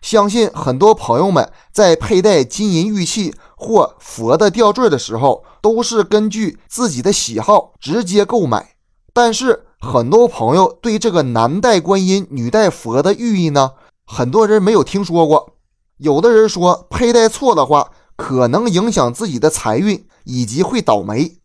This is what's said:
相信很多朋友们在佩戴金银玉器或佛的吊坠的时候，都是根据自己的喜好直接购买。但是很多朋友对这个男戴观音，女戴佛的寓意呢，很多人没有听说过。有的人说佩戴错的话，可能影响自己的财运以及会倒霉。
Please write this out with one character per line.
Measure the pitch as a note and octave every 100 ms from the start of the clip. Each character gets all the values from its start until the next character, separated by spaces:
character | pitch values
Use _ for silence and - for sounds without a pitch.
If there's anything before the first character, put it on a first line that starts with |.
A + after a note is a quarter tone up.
相 | - A3 G3+
信 | A3 G#3+
很 | - - C3
多 | G3+ A3
朋 | - A#2
友 | F#3+
们 | E3+ - - _
在 | - G3+
佩 | D#3+ - F#3+
戴 | F#3+ F3+
金 | B2+ - G#3
银 | E3+ F#3+
玉 | G#3
器 | E3+ - F#3+ - _ _
或 | - A3 - _
佛 | - - A2+ D3+
的 | G#3
吊 | F#3+ A3
坠 | G#3 B3
的 | C#3
时 | - A2+
候， | C3+ A#2+ - _
都 | G#3+ A3+
是 | A#3 A3+ F3+
根 | G#3+ G#3+
据 | G#3+ G#3 - _
自 | - A#3+
己 | B2+
的 | D3
喜 | G#3 - A2
好 | A2 G3+ - _
直 | - G3
接 | G3 G3+
购 | G3+ A#3+ E3
买。 | A2 - _ _ _ _
但 | - A#3+
是 | A3+ B3+ A3+ _ _
很 | A2+ B2+ A#2
多 | G#3+ A#3+
朋 | - A2+ D#3
友 | F#3 -
对 | A#3+ G#3+
这 | A3+
个 | F3
男 | C3+ A2+ A#2+ E3+
戴 | A#3+ G#3
观 | E3 G3
音， | F#3 G3 F#3+
女 | C3+ A#2+
戴 | G#3+ G#3
佛 | - A#2 A#2+
的 | E3
寓 | G3+ A#3+ G3+
意 | E3
呢， | C#3+ C3+ - _ _ _
很 | - B2
多 | C#3+ G#3+
人 | G#3+
没 | F#3+
有 | A3
听 | C3+ G3
说 | F#3 E3+ E3
过。 | D3+ - _ _ _ _ _
有 | D3 C#3+
的 | A3
人 | A3+ A3
说 | - F3 F3+ -
佩 | - A#3+
戴 | A#3+ A3+
错 | - C4+
的 | F#3+ C3
话， | D3 - - _ _
可 | - C3 B2
能 | D3 A#3+
影 | F3 A3+
响 | G#3 B2
自 | A#2+ G#3+
己 | B2+
的 | D3+
财 | D#3 A#2+ A2+
运 | G3+ G3 _ _
以 | - B2+ A#2+
及 | B2
会 | F3+ B3
倒 | - G#2+
霉。 | G2 G#2+ E3 _